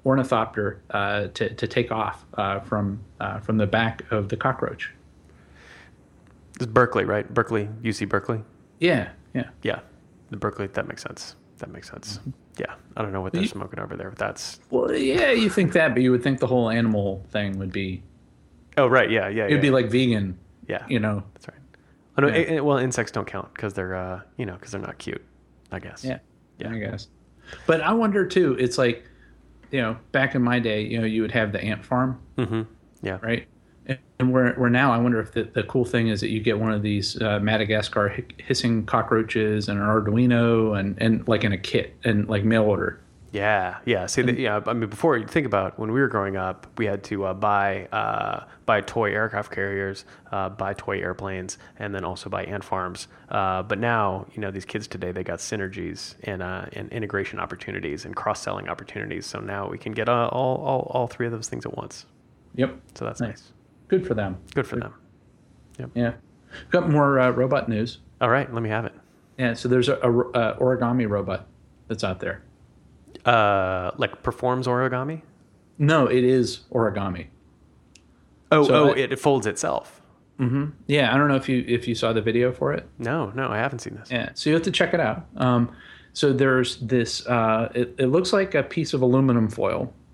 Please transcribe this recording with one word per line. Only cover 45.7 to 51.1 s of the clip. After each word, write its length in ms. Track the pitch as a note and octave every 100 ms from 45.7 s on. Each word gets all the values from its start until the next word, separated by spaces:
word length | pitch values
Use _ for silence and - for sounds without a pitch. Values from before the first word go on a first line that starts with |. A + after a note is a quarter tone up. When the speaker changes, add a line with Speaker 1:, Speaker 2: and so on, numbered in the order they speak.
| -
Speaker 2:
when 140 | A2
we 80 | A#2+
were 80 | C3
growing 280 | A2 G2 F#2+
up, 300 | F#2 F2+ - -
we 80 |
had 180 | G#2+ G2+
to, 200 | - G2+ F#2+
uh, 80 |
buy, 520 | F#2+ G#2 G2+ G2+ F#2+ -
uh, 580 | G#2+ G#2+ G#2+ G#2 - - - -
buy 160 | G#2+
toy 300 | - A#2+ G#2
aircraft 400 | G2+ A2 G#2 -
carriers, 520 | - G2 G2 G2 G2 - - -
uh, 180 | G2+ F#2+
buy 240 | G2+ G2
toy 260 | G2 - G2
airplanes, 560 | F2+